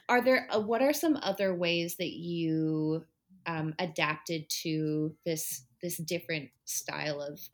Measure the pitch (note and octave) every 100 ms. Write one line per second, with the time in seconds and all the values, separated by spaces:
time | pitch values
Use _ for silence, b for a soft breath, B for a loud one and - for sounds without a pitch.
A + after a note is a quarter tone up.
0 | - B3 B3 B3+ - A3 G#3 A3+ C#4 D4
1 | E4 C#4 G3 F#3+ G3 F3 E3+ E3+ E3+ -
2 | F3 - E3+ E3+ E3 D#3+ D#3 D#3 D#3 D#3+
3 | - _ _ - E3+ D#3+ D#3+ D#3 F3+ D#3
4 | D3+ D#3 - E3 D#3 - E3 D#3 D#3 D3+
5 | D#3 D#3 E3+ D#3+ - - - _ F3 E3+
6 | D#3+ E3+ - D#3 C3+ _ - - - D3
7 | D3 C#3+ C#3+ D3 -